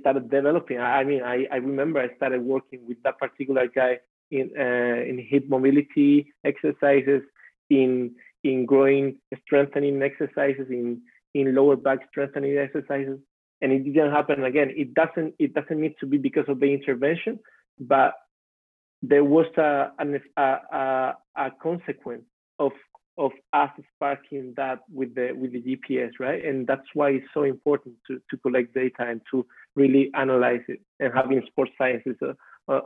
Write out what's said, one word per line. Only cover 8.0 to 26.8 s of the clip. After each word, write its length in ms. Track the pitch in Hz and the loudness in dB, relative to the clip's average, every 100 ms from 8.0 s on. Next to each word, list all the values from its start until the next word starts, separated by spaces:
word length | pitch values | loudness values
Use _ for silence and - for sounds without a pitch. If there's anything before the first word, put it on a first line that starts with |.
| 120 - _ _ | -4 -10 _ _
in 220 | 143 131 123 | -2 0 2
growing 400 | 139 139 139 139 135 - - | 4 6 4 0 -4 -14 -14
strengthening 600 | - 143 139 143 143 139 | 0 2 2 0 0 0
exercises, 640 | 143 - 147 151 139 135 131 | -2 -4 -6 -2 -2 -2 -6
in, 320 | 123 120 120 - _ _ 143 | -6 -4 -6 -12 _ _ -2
in 160 | 135 | 2
lower 220 | 131 143 135 | 4 6 4
back 240 | 139 131 - | 0 -2 -6
strengthening 480 | 147 139 143 139 143 | -8 -6 -4 -4 -2
exercises. 600 | 139 151 139 139 135 135 _ _ _ - | -4 -6 -6 -6 -6 -10 _ _ _ -4
And 100 | 135 | 0
it 120 | 135 | 0
didn't 280 | 139 147 147 147 | 2 2 4 2
happen 260 | 143 139 | 0 0
again. 260 | 131 147 139 151 | 0 0 0 -2
It 160 | 127 | -2
doesn't, 420 | 139 165 175 156 - | 0 0 -2 -6 -2
it 160 | 143 | -2
doesn't 260 | 147 143 156 | -2 -4 -4
need 140 | 156 - | -4 -4
to 60 | 139 | -2
be 120 | 143 | -2
because 300 | 131 151 143 | 0 -2 -2
of 120 | 131 | 0
the 120 | 139 139 | 0 0
intervention, 600 | 139 123 143 170 226 208 _ _ _ - | -2 -2 0 -2 -4 -8 _ _ _ -10
but 340 | 127 135 131 - _ _ _ _ _ _ _ - | 0 2 2 0 _ _ _ _ _ _ _ -8
there 220 | 123 143 | 2 4
was 220 | 143 160 160 - | 6 4 2 2
a, 360 | 151 143 139 - | 0 0 -2 -4
an, 220 | 147 139 - - | -6 -6 -6 -2
a, 60 | 135 135 - 147 | 0 0 -4 -6
a, 320 | 135 131 131 - _ - | -2 -2 -2 -6 _ -8
a 140 | 135 - | -8 -6
consequence 640 | 160 175 - 131 - 117 - _ _ - | -6 -6 -8 -10 -10 -14 -16 _ _ -4
of, 140 | 139 - _ _ _ - | -4 -4 _ _ _ -6
of 160 | 135 - - | -6 -6 -4
us 180 | 143 143 - - | -2 -2 -4 -18
sparking 580 | - 143 139 - 208 190 139 | -6 -6 -6 -8 -12 -10 -8
that 240 | 135 123 _ | -8 -8 _
with 220 | 139 123 | -8 -6
the, 180 | 123 123 | -4 -4
with 200 | 127 127 | -4 -8
the 80 | 123 | -8
G 160 | 123 131 | -6 -8
P 220 | - 131 | -4 -4
S, 140 | 120 120 | -4 -6
right? 260 | 131 160 | -4 -4
And 220 | 156 135 123 | -4 -4 -2
that's 220 | 135 | -4